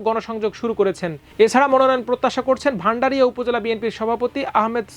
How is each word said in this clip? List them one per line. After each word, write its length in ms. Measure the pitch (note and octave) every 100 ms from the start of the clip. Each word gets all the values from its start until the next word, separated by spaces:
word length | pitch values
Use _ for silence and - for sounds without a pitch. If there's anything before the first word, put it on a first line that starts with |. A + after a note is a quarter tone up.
গণসংযোগ 480 | G#3+ A3 G#3 A3 G#3+
শুরু 180 | - A#3
করেছেন। 380 | G#3+ G3 F3 F3 D3+ - -
এছাড়া 280 | A3 B3 C#4
মনোনয়ন 340 | C4 C4 C4
প্রত্যাশা 380 | A#3 B3 B3 -
করছেন 300 | B3+ C4 C#4+ A3+
ভান্ডারিয়া 520 | F3+ A#3 C4 C4+ B3+
উপজেলা 300 | A#3+ A#3+ A#3+
বিএনপির 360 | A3 A3+ A3+ -
সভাপতি 420 | A3+ A3+ B3 - -
আহমেদ 320 | - A3 A#3+ G3+